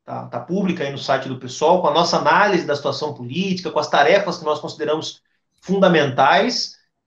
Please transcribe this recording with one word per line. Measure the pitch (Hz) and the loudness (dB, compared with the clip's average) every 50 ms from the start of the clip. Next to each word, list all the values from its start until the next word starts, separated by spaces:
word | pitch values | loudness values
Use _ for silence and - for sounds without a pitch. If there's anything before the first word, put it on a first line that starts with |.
| _ | _
tá, | 127 123 123 123 | -12 -12 -12 -12
tá | - - 117 | -10 -10 -12
pública | - - 175 202 185 175 151 - 143 | -8 -4 -4 -2 -2 -2 -2 -4 -6
aí | 139 | -6
no | 139 | -6
site | 123 - - 135 131 - | -6 -2 -2 -2 -2 -2
do | 131 127 123 | -6 -10 -10
pessoal, | 131 123 - - 151 160 185 180 | -10 -14 -4 0 2 4 4 4
com | 175 | 2
a | 151 147 | 2 2
nossa | 160 170 - 190 | 2 2 2 0
análise | 151 139 147 165 185 208 202 190 160 143 | 0 2 4 4 4 4 4 2 0 0
da | 143 147 | -2 -4
situação | 143 - 139 127 - 151 151 127 | -2 -2 -4 -4 -4 -6 -8 -8
política, | 127 123 120 143 175 196 196 180 - - 156 | -10 -12 -6 -4 -4 -2 -2 -4 -4 -4 -4
com | 147 151 | -4 -4
as | 147 - | -2 0
tarefas | - 151 143 151 190 196 - 180 - | 2 4 4 6 4 4 2 -2 -6
que | - 156 | -6 -4
nós | 151 151 143 | -4 -4 -4
consideramos | - 156 - - 151 147 156 160 - - - - _ _ _ _ _ _ _ _ | -6 -10 -8 -6 -4 -4 -4 -4 -4 -8 -14 -16 _ _ _ _ _ _ _ _
fundamentais, | _ - 190 196 190 180 170 156 143 135 123 139 135 135 170 190 220 247 247 - - - - _ _ _ _ _ _ | _ -2 2 4 4 4 6 4 2 2 2 4 4 4 6 4 2 0 -2 -4 -6 -8 -12 _ _ _ _ _ _